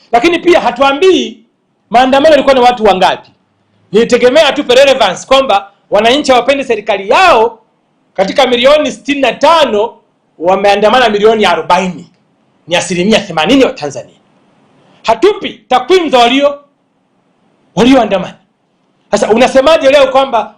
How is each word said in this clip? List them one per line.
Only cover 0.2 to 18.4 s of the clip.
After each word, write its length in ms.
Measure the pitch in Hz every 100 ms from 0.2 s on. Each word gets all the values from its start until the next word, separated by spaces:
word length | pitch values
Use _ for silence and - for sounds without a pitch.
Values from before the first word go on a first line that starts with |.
| 330 339
pia 220 | 349 311
hatuambii 800 | 208 233 269 277 381 311 226 - _ _ _ _ -
maandamano 420 | 226 262 277 311
yalikuwa 240 | 285 269
na 60 | 262
watu 220 | 247 240
wangapi. 480 | 214 185 175 127 - _ _ _ _ _ _
Nilitegemea 600 | 202 233 240 247 294 294
tupe 240 | 285 262
relevance 520 | 254 277 262 196 175 -
kwamba 440 | 269 254 196 - _ -
wananchi 420 | 196 226 285 294
hawapendi 320 | 247 240 277
serikali 460 | 240 214 202 196 196
yao, 500 | 311 359 240 220 - _ _ _ _ _
katika 340 | - 190 254 247
milioni 440 | 240 262 302 269
sitini 300 | - - 285
na 120 | 247
tano 640 | - 285 330 262 208 220 - _ _ _ -
wameandamana 720 | 170 196 202 202 208 254 233
milioni 360 | 208 214 220
arobaini. 640 | 190 165 156 180 185 151 - _ _ _ _ _ -
Ni 80 |
asilimia 440 | 170 - 175 196 208
themanini 460 | 202 165 180 269
wa 60 | 190
Tanzania. 420 | - 147 127 - _ _ _ _ _ _ _ _ _
Hatupi 460 | - 226 403 403 - - -
takwimu 420 | 247 247 370 302
za 80 | 247
walio, 420 | 240 269 285 285 _ _ _ _ _ _ _ _ _ _ _
walioandamana. 640 | 175 240 269 208 190 160 -